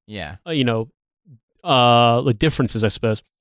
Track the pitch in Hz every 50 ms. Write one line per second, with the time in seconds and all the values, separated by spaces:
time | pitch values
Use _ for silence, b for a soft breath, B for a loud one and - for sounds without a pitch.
0 | _ - 107 98 82 73 87 - - 170 160 147 127 120 113 113 113 139 _ _
1 | _ _ _ _ _ 180 127 _ _ _ _ _ - 175 139 127 123 120 120 120
2 | 120 117 117 120 131 139 113 104 160 156 - - 131 107 - 110 110 104 - -
3 | - 113 107 - - _ _ _